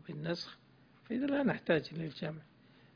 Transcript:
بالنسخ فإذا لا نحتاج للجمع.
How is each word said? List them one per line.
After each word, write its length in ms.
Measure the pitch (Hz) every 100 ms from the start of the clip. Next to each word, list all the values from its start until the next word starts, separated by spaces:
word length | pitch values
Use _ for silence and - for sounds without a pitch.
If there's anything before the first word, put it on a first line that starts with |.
| -
بالنسخ 500 | 147 160 170 - - - - - -
فإذا 220 | - 240 277
لا 180 | 277
نحتاج 500 | 254 - - 165 -
للجمع. 480 | 156 160 - 160 156 - - - - -